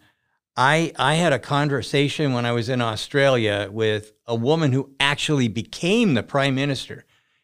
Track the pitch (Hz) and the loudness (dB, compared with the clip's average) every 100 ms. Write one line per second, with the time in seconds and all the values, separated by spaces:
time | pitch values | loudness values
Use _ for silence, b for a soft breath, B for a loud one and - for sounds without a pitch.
0 | _ _ _ _ _ - 127 156 165 - | _ _ _ _ _ 0 2 4 0 -2
1 | 131 156 175 131 - 143 147 135 107 143 | 0 2 2 0 0 -2 0 -2 -2 0
2 | 143 - 151 123 120 120 113 127 117 107 | 0 0 -2 -2 -2 -2 -2 -2 -2 -4
3 | - 143 139 127 107 101 101 107 110 107 | -4 2 4 4 2 0 -4 -2 0 0
4 | - _ - 117 117 160 156 131 131 - | -6 _ -6 -2 0 2 2 0 -2 -2
5 | 139 143 - 147 120 101 107 - 165 220 | 0 0 0 0 0 -2 -8 -6 0 2
6 | 226 123 - 143 139 131 143 131 - 104 | 2 2 0 -2 0 0 -2 -4 -8 -16
7 | - _ _ _ | -18 _ _ _